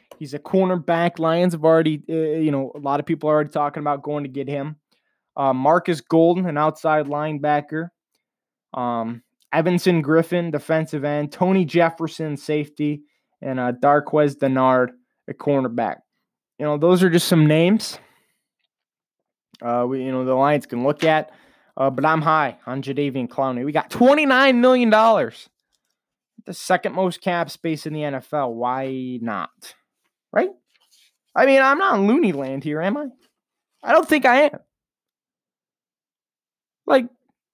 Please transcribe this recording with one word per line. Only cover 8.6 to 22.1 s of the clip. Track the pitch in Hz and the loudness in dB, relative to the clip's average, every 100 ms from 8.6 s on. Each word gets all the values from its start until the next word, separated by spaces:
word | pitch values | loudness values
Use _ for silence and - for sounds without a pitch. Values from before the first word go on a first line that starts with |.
| _ | _
Um, | - 123 120 113 117 _ _ - | -8 -6 -4 -6 -10 _ _ -6
Evanson | 151 165 180 185 175 | -2 2 2 2 0
Griffin, | 139 160 165 180 170 | 2 0 0 -4 -4
defensive | 151 - 160 156 151 | -6 -2 -2 -2 -6
end. | 143 147 147 | -4 -4 -6
Tony | - 185 190 165 | -2 0 2 2
Jefferson, | 170 165 165 160 - 160 147 | 2 2 0 -10 -8 -8 -8
safety. | - 151 147 - 151 147 _ _ _ _ | -6 -4 -4 -6 -6 -6 _ _ _ _
And, | 135 127 | -8 -4
uh, | 123 | -4
Darqueze | 123 143 147 143 151 147 135 | 0 2 2 2 0 0 0
Dennard, | 139 131 131 127 123 - _ _ - | -2 2 2 2 0 -4 _ _ -18
a | |
cornerback. | - - 139 127 117 110 - _ _ _ _ _ - | -10 -2 -2 -2 -4 -6 -6 _ _ _ _ _ -8
You | 151 | -4
know, | 147 | 0
those | 165 180 | 4 4
are | 185 | 4
just | 170 - | 2 2
some | 170 151 | 4 6
names. | 156 170 220 - - _ _ _ _ _ _ _ _ _ _ _ _ _ _ _ - | 6 4 2 -2 -14 _ _ _ _ _ _ _ _ _ _ _ _ _ _ _ -12
Uh, | 120 120 123 | -4 -2 -2
we, | 135 | -4
you | 131 | -4
know, | 131 | -4
the | 127 | 0
Lions | 131 139 151 - | 2 2 2 -2
can | 120 | -4
look | 127 147 | -2 0
at. | 160 156 151 - _ _ _ - | 2 2 0 -14 _ _ _ -4
Uh, | 135 | -2
but | 131 | 0
I'm | 147 | 0